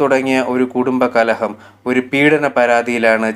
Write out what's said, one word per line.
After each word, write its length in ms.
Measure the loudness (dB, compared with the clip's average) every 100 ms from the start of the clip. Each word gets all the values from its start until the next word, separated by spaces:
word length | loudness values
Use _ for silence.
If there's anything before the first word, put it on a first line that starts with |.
തുടങ്ങിയ 400 | 0 0 0 -2 0 -2
ഒരു 120 | -2
കുടുംബ 320 | -2 -2 0 0 0
കലഹം 400 | 0 0 -4 -8 -16 -14 -4
ഒരു 120 | -2 -2
പീഡന 340 | 0 2 2 0 0
പരാതിയിലാണ് 760 | 2 2 0 0 2 2 0